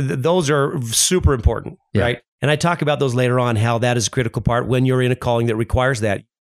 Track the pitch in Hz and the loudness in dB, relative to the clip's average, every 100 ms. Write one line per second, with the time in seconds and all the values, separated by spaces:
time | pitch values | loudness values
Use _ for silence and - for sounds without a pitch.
0 | 135 135 139 180 139 147 139 147 117 113 | -4 -2 0 0 2 0 0 -2 -4 -2
1 | - 180 156 131 110 110 - - _ 107 | 0 2 2 2 0 -2 -6 -16 _ -2
2 | 120 123 _ _ 135 151 170 170 147 143 | 0 -2 _ _ -2 0 0 0 -2 0
3 | 139 123 127 127 123 113 113 117 123 123 | 0 2 2 2 0 0 0 0 0 0
4 | 110 - 113 - 98 120 120 127 131 127 | -2 -2 -4 -2 0 0 0 0 2 2
5 | 127 127 123 117 117 110 117 131 127 127 | 0 0 0 0 0 -2 -2 0 0 0
6 | 107 95 - _ | -2 -4 -8 _